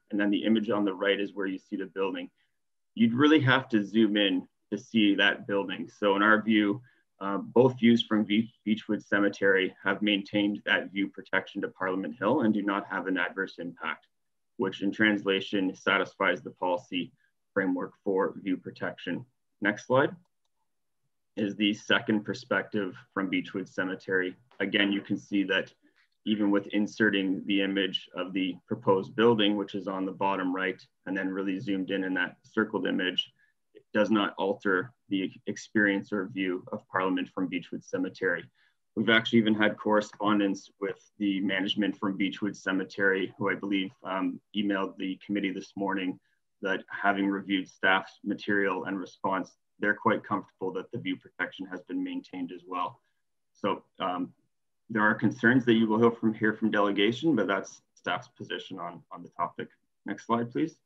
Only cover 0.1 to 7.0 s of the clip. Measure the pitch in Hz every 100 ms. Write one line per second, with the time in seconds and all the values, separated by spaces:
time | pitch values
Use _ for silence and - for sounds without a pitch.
0.1 | 104 104 101 107 110 107 104 101 92 101
1.1 | 98 98 95 95 95 - 98 92 95 95
2.1 | 90 87 _ _ _ _ _ _ - 117
3.1 | 120 147 156 131 131 - 107 98 107 107
4.1 | 104 98 90 - _ - 101 - 113 104
5.1 | 95 98 - - 101 95 95 85 - 104
6.1 | 98 104 107 107 107 101 107 - _